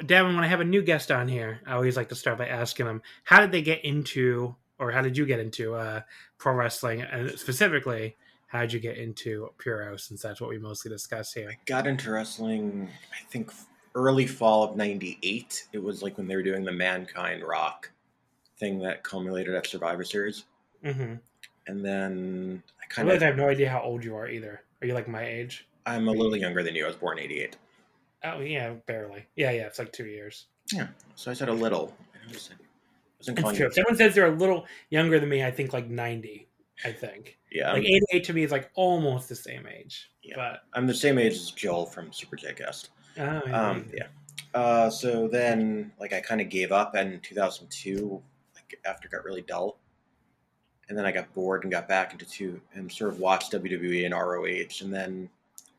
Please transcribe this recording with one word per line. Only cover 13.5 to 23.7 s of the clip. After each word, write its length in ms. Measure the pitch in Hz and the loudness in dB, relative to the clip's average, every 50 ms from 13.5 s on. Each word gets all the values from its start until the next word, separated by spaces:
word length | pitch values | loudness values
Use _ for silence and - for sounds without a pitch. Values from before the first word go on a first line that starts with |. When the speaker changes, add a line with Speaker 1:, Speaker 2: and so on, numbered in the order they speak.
| - - - - _ _ _ _ - | -12 -20 -20 -20 _ _ _ _ 0
Speaker 2:
early 320 | 127 131 135 135 135 127 | 4 4 6 6 6 6
fall 380 | 131 - - 117 110 107 107 107 | 4 2 4 6 8 8 8 6
of 120 | 107 101 | 4 2
ninety-eight. 920 | 104 104 104 101 98 95 90 78 - - 95 104 113 - - - - - - - | 0 0 0 -2 -2 -6 -8 -8 -4 -4 -2 -2 -4 -4 -8 -10 -10 -10 -8 -8
It 100 | 107 92 | -6 -4
was, 200 | 104 98 90 98 | -4 -4 -4 -6
like, 160 | 98 98 - | -8 -6 -6
when 80 | 95 | -6
they 100 | 90 95 | -4 -2
were 60 | 95 90 | 0 0
doing 200 | 95 95 95 95 | 0 0 0 -2
the 100 | 92 90 | -2 -2
Mankind 720 | 87 90 92 92 92 92 90 - 90 90 87 85 82 82 | 0 0 0 0 -2 -4 -8 -8 -4 -4 -4 -4 -4 -4
Rock 460 | - - - 156 156 - - - - _ _ _ _ _ _ _ _ _ _ _ _ _ - | -2 -2 0 0 -2 -2 -6 -14 -20 _ _ _ _ _ _ _ _ _ _ _ _ _ -6
thing 220 | 107 101 98 95 | -6 -4 -4 -4
that 220 | 92 92 85 - - | -4 -4 -6 -6 -8
culminated 520 | - - 95 92 92 95 92 92 90 92 | -8 -8 -6 -6 -4 -4 -4 -4 -2 -2
at 120 | 92 - | -4 -4
Survivor 380 | - - 90 85 82 87 92 - | -4 -6 -4 -2 -2 -2 -4 -6
Series. 400 | - - 104 101 104 104 - - _ _ _ _ _ _ _ - | -4 -4 -2 -2 -2 -4 -8 -12 _ _ _ _ _ _ _ -8
Speaker 1:
Mm-hmm. 300 | 147 139 135 131 113 113 113 - _ _ _ - - _ _ - - | -6 -4 -4 -6 -6 -8 -10 -14 _ _ _ -20 -20 _ _ -14 -10
Speaker 2:
And 140 | 98 101 101 | -8 -6 -4
then 800 | 98 98 98 95 95 92 92 92 92 92 92 92 92 92 90 - _ _ _ | -4 -2 -2 -2 -4 -4 -4 -6 -6 -6 -6 -6 -6 -8 -10 -12 _ _ _
I 60 | - | -16
Speaker 1:
I 100 | - - | -10 -6
Speaker 2:
kinda 180 | 117 120 165 185 | 0 4 4 6
Speaker 1:
realize 100 | 165 160 | 6 6
I 40 | 151 | 4
have 80 | 135 135 | 4 4
no 100 | 139 143 | 4 4
idea 220 | 139 135 139 131 | 4 4 2 2